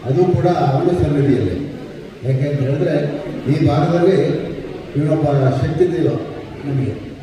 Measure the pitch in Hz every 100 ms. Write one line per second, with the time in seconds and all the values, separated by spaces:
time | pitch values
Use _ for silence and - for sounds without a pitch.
0 | 123 156 180 139 175 170 143 135 180 -
1 | 147 143 135 117 95 - - - - -
2 | - - 120 131 143 143 127 151 175 147
3 | 147 - - - 127 151 - 147 165 170
4 | 180 190 - - - - - - - 143
5 | 151 156 143 139 131 - 160 160 180 160
6 | 151 - - - - - 143 135 - -
7 | - -